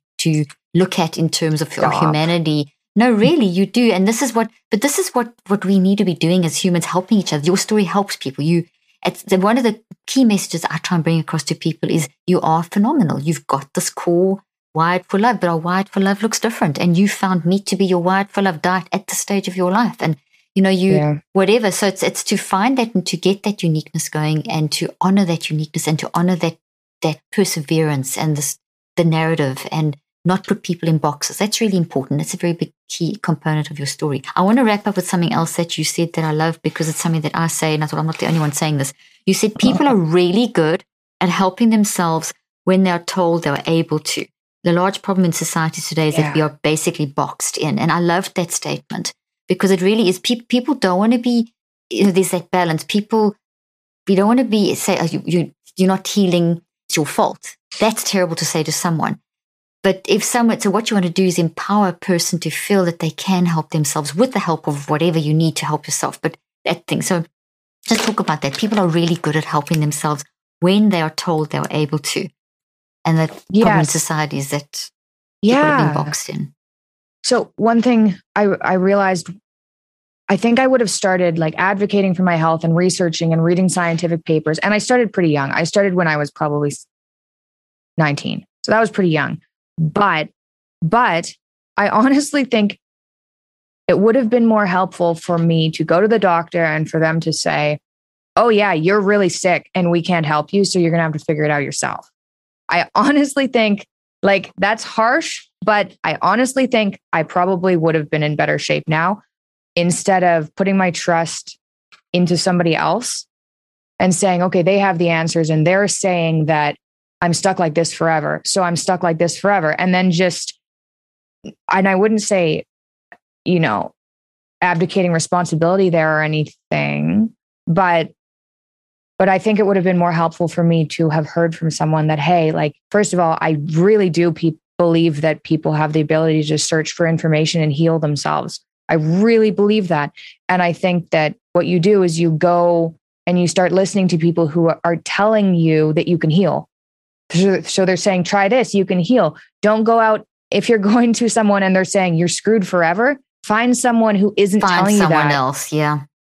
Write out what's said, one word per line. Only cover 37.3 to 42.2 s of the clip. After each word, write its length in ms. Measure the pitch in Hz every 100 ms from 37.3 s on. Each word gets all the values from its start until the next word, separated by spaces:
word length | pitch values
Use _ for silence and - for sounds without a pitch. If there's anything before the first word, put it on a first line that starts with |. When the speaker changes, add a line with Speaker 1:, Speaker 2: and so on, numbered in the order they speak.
| 175
Speaker 1:
I 120 | 165
say, 260 | - 156
and 100 | 156
I 40 | 156
thought, 120 | 151
"I'm 60 | 156
not 120 | 165
the 100 | -
only 120 | 165
one 120 | 151
saying 260 | 143 156 147
this." 160 | 139 - _ _ -
You 80 |
said, 220 | 190 214 214
"People 300 | 254 262 285
are 80 | 220
really 520 | 160 180 180 202 240
good 360 | - 156 180 - _ _ _
at 80 | 180
helping 400 | 170 185 185 233
themselves 640 | 220 202 - 170 160